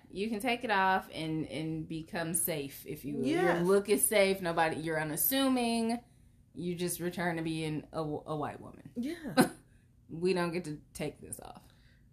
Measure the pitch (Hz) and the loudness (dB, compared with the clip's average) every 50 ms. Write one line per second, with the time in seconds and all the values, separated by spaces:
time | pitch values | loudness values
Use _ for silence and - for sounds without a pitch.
0 | - - - 180 202 226 233 202 226 262 233 247 262 233 208 190 190 190 190 190 | -14 -12 -6 -4 -4 -2 -2 -2 0 -2 -2 -2 0 0 2 4 6 6 4 2
1 | - - - - 160 160 160 156 151 - - 143 160 160 160 160 156 - 165 160 | 0 -4 -8 -6 -4 -2 -2 -2 -2 -4 -4 -4 -4 -4 -4 -4 -6 -6 -6 -8
2 | 156 - - 175 165 165 175 - - - 165 151 139 139 - - - - 156 151 | -8 -6 -6 -4 -4 -2 -2 -2 -2 -2 -2 -4 -4 -6 -10 -14 -10 -10 -10 -8
3 | - 143 - 233 233 269 320 349 370 349 - 170 175 180 196 202 202 208 202 202 | -6 -6 -4 0 0 2 4 4 4 4 4 4 4 6 6 4 6 4 4 4
4 | - - 220 202 196 196 190 190 185 170 170 170 165 156 - - 156 165 160 156 | 4 4 6 4 6 4 4 0 0 0 2 4 2 2 2 -2 -2 -2 -2 0
5 | 156 156 160 156 - - 269 269 269 262 262 247 240 233 233 233 226 226 233 240 | -2 -2 -2 0 0 2 2 2 4 4 4 4 2 2 2 2 0 0 -2 -2
6 | - - - - - - - - - _ _ - 175 180 175 170 180 175 170 - | -6 -14 -20 -20 -20 -20 -20 -20 -20 _ _ -6 -4 -4 -2 -2 -2 -2 -2 -2
7 | 170 175 175 202 175 175 165 165 160 165 160 160 160 156 151 147 - - - 156 | -4 -4 -2 0 -2 0 0 0 -2 -2 -2 -2 -2 -2 -2 -4 -6 -6 -6 -4
8 | 160 151 151 - - - 156 151 139 117 98 - - 98 - - - - - 240 | -4 -4 -4 -6 -6 -6 -4 -4 -4 -6 -6 -10 -14 -16 -16 -18 -18 -10 -6 -6
9 | 233 285 339 339 320 254 156 - - - - - - _ - - _ _ _ - | -4 -4 -6 -6 -8 2 4 6 4 4 2 -12 -20 _ -20 -20 _ _ _ -20
10 | - - - 165 175 185 180 175 175 170 165 180 170 156 151 151 - - - - | -18 -12 -8 0 2 2 4 4 2 0 0 -4 -4 -4 -10 -10 -12 -18 -10 -6
11 | 160 147 - - - - - - - - - - - - - - - - - - | -6 -6 -6 -10 -14 -14 -14 -14 -14 -16 -16 -18 -20 -20 -20 -20 -20 -20 -20 -20
12 | - - | -20 -20